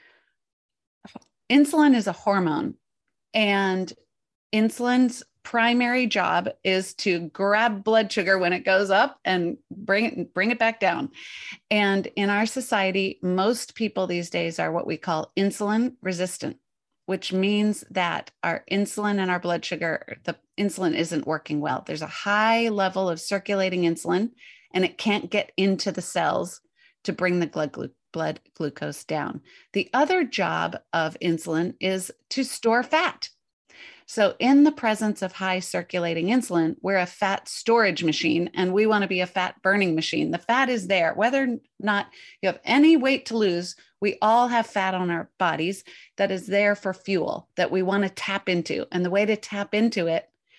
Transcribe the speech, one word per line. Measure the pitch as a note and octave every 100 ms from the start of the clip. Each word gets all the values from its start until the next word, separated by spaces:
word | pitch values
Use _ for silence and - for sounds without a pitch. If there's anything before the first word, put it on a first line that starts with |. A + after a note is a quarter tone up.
| _ _ _ _ _ _ _ _ _ _ - - _ _ -
Insulin | C#4 D4 D#4 D4 B3
is | G3
a |
hormone, | E3+ G#3 G3 E3+ D3+ - - _ _ _ _ _
and | A3 G#3 G3 F#3+ F#3 F#3 - _ _ _ _ -
insulin's | A3 A3 - A#3+ B3 B3 - - _
primary | - A#3 A3+ A#3+ A#3+ B3 A#3+
job | G3+ F3 E3+ F#3+ -
is | F#3+ F#3+ F#3+
to | - G3+ F3 E3
grab | - G3 G#3 A#3 G3+
blood | A3 A3 G#3+
sugar | G#3 F3+ F#3+
when | F3
it | F3+
goes | - F#3+ G3
up | G3 C4 - -
and | F3+ E3+ - -
bring | - G3+ G3+ A3+
it, | - E3
bring | F3+ G#3
it | A#3
back | A3+ A3
down. | F#3+ F3 - - - - - - -
And | G#3+ G3+ G3 - -
in | G3+
our | G#3 A3
society, | C4 A#3+ G#3 F#3+ F#3+ F#3+ -
most | F3+ F#3 G3+ A#3 - -
people | G#3+ - F#3
these | F3 E3+
days | F3 E3+ E3
are | E3
what | E3 -
we | D#3+
call | F#3 D#3 - -
insulin | G3 - G#3 G#3+ B3 -
resistant, | F#3 F3 F3+ - - - _ _ _ _ -
which | F#3+ -
means | F#3 G3 G#3 G#3 G#3 -
that | F#3 E3+ D#3+ - _
our | F3 E3 -
insulin | G3 G3+ - G#3 G3+
and | F#3
our | F3
blood | F3+ E3+ -
sugar, | D#3 E3 D#3 - - -
the | - _ -
insulin | G3+ - F3 -
isn't | E3 D#3+ C3+
working | D#3 - D3
well. | D3 C3 -
There's | D#3
a | D3+
high | - G3+ G#3 A3 A3+ A#3
level | G3+ F#3+ F#3+ F#3
of | E3
circulating | - G3 G3 G3 F#3+ F3+
insulin, | E3+ D#3+ E3+ F3+ A#3 - - - _
and | F#3 F3+
it | -
can't | A3 G3+ F3
get | G#3 - -
into | G3 F#3+ G3
the | F3
cells | - F3 D#3 - F3+ - _ _ _ _
to | -
bring | - F#3 F3
the | D#3+
blood | D#3+ D3+
glu-, | - C3+ _ _
blood | D#3+ D#3 - _
glucose | - D3 - D3+ C#3+ -
down. | D#3 - D3 - - _
The | G3 -
other | C4 D4+ F#4
job | C4 G#3 E3 D#3+ E3+ - _
of | E3 D#3+ -
insulin | F3 E3 E3+ D#3+ F3 -
is | F#3+ F#3+ F3+ - -
to | -
store | C4 - A3+ A#3
fat. | A#3+ D#4 F4 - - _ _ _ _ - - - -
So | A3 G3+ -
in | B3 C#4 D4
the |
presence | D4 A3+ G#3+ G#3+ G3+
of | F#3
high | - F#3+ F#3
circulating | F3+ F3+ E3+ F3+ E3+ E3 F3
insulin, | B3 A3+ E3+ D#3+ -
we're | F#3 G3
a | F3+
fat | - G3 G3 -
storage | - A3+ A#3 G3+ D#3
machine, | D#3+ D#3 - E3+ F3
and | - F#3
we | F#3+ A3
wanna | G#3 G3
be | F3+
a | F3+
fat | F#3+ F3+ -
burning | F#3+ G3+ F#3 D#3+
machine. | D#3+ D#3 D#3+
The | E3+
fat | - B3 B3+
is | A#3 F3+
there. | F#3+ E3
Whether | - A#3 C4+ B3+
or | A3+ _ -
not | G#3 G3+ - - - -
you | F#3+
have | F3+ -
any | C4+ D#4 D#4+
weight | C4 C4+ -
to | A3+
lose, | G3+ E3+ F3+ - _ -
we | G3+ -
all | G#3+ A#3 A#3+
have | A#3+ A3+
fat | G#3 F#3+
on | F#3 F3+
our | E3+ - -
bodies | F3 D3+ E3 F#3+ - - - -
that | G3
is | F#3 E3
there | G3+ G#3 G3+
for | F#3+
fuel | F#3 - F#3 - - - -
that | -
we | F#3
wanna | F#3 G3+ F#3+
tap | - - G3 -
into. | F3 E3 C#3+ -
And | F3+ F3+
the |
way | G3 G#3+
to | G#3
tap | - G3+ G3+
into | G#3 A3+ G#3 E3
it | E3 - _ _